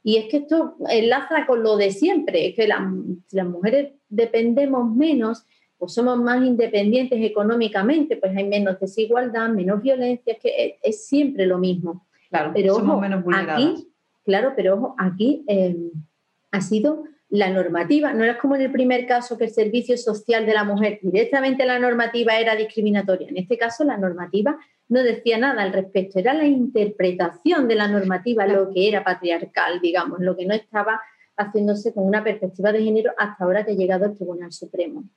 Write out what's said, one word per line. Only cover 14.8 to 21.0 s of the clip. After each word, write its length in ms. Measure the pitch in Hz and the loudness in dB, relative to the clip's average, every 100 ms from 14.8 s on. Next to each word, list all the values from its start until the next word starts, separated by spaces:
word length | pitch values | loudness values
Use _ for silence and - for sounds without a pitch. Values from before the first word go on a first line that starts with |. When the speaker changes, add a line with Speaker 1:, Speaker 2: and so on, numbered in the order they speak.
| 254 - | -2 -2
Speaker 1:
aquí, 460 | 185 185 226 302 - | -4 0 0 0 0
eh, 280 | 202 185 170 170 156 156 _ _ _ _ | 0 0 -2 -6 -10 -16 _ _ _ _
ha 80 | 196 | -6
sido 440 | 170 214 285 311 - _ _ | -2 0 0 -2 -8 _ _
la 220 | 202 190 | 0 2
normativa, 640 | 190 175 170 170 294 294 | 0 0 -2 2 2 2
no 100 | 220 | 2
es 120 | 226 240 | 0 0
como 160 | 277 | 0
en 80 | 277 | 0
el 100 | 262 | 0
primer 320 | 269 254 247 | 2 2 2
caso 320 | 247 240 240 226 | 2 -2 -2 -4
que 80 | |
el 60 | 220 | -2
servicio 480 | 220 214 240 240 247 | 0 0 0 0 -2
social 480 | 240 202 - 226 214 | -2 -6 -2 0 2
de 80 | |
la 100 | 214 | 0
mujer, 360 | 202 202 214 208 | 0 0 0 -2